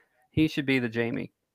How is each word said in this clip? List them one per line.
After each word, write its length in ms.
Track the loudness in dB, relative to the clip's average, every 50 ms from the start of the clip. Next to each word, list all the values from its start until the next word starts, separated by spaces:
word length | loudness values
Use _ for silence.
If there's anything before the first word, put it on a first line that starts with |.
| _ _ _ _ _ _
He 180 | _ 2 2 2
should 180 | 0 0 0
be 120 | 2 2 2
the 100 | 0 0
Jamie. 440 | -2 -2 -2 -2 -2 -6 -8 -10 _ _ _ _ _